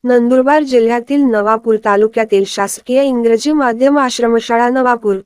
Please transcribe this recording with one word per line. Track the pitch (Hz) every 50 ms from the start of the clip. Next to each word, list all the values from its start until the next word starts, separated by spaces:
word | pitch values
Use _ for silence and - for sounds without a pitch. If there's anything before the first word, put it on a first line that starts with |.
| -
नंदुरबार | 247 247 240 240 240 254 262 254 269 294 311
जिल्ह्यातील | 302 269 254 240 226 226 233 240 233 - 277 285
नवापूर | 285 254 220 208 202 214 220 226 226 233 220 214 220
तालुक्यातील | 220 202 202 214 220 220 226 220 220 208 196 196
शासकीय | 190 - - 202 196 - - _ - 247 262
इंग्रजी | 277 277 254 240 233 226 226 220 - 294
माध्यम | 311 302 277 240 226 226 254 277 285 294
आश्रमशाळा | 269 247 - - 240 233 233 226 220 - 233 233 240 240
नवापूर | 254 262 254 247 240 240 226 208 196 190 196